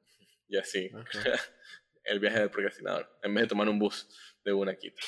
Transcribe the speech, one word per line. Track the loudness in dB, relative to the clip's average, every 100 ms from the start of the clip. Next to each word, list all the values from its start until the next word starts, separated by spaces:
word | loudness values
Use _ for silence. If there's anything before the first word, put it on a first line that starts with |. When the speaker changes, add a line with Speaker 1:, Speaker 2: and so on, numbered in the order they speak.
| _ _ _ _ _
Speaker 1:
y | -2
así. | 0 -4 -4
Speaker 2:
Ajá. | -10
Speaker 1:
<laughs> | -10 -2 0 0 -2 -14 -20 -20 _ _
El | -2 2
viaje | 2 4
del | 2
procrastinador, | 2 -2 -2 -4 -4 -4 _
en | -2
vez | 2
de | 2
tomar | 2 2
un | 4
bus | 2 0 -12 -20 -20 _
de | 0
una | 2 0
a | -4
Quito. | -10 -12